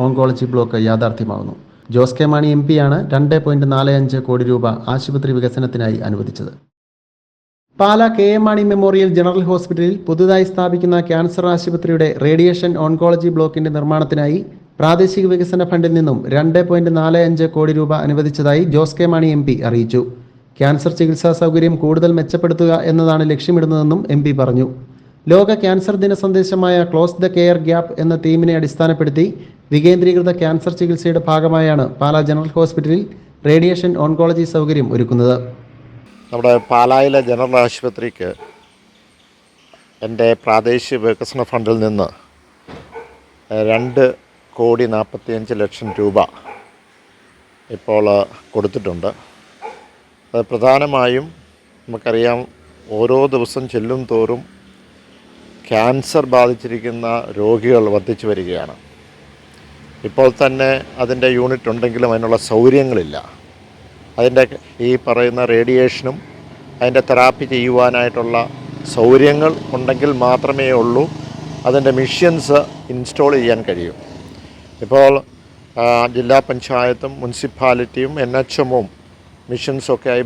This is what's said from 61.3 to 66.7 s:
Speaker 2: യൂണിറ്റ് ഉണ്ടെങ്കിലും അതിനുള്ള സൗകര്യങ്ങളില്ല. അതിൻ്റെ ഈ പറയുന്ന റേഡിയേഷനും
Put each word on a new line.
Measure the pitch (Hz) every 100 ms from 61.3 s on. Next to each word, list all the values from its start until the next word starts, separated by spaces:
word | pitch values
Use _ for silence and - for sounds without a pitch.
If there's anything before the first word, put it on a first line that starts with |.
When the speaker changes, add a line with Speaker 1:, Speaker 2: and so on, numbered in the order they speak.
| 123
Speaker 2:
യൂണിറ്റ് | 123 127 117
ഉണ്ടെങ്കിലും | 117 123 117 123
അതിനുള്ള | 113 113 113 -
സൗകര്യങ്ങളില്ല. | 110 127 139 131 107 76 73 - - - - - - - - - -
അതിൻ്റെ | 123 127 127 139 - - 120
ഈ | 127 123
പറയുന്ന | 120 120 120 120
റേഡിയേഷനും | 117 117 127 127 - 131 151 - - - - -